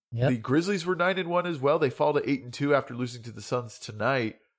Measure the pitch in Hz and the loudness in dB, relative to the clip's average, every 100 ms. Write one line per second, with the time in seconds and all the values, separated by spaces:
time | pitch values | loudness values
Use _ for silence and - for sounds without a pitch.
0 | _ 117 131 120 107 143 175 196 170 170 | _ 0 2 2 2 2 2 -2 0 0
1 | 180 190 175 175 175 156 135 160 143 - | 2 0 0 0 0 0 2 4 2 2
2 | 147 143 - 139 123 120 143 139 - 120 | 2 2 2 -2 -2 -4 2 2 2 -6
3 | 123 120 113 110 - 127 113 - - 107 | -6 -6 -14 -14 -4 -4 -4 -12 -14 -4
4 | 113 135 110 - _ | 0 0 -2 -6 _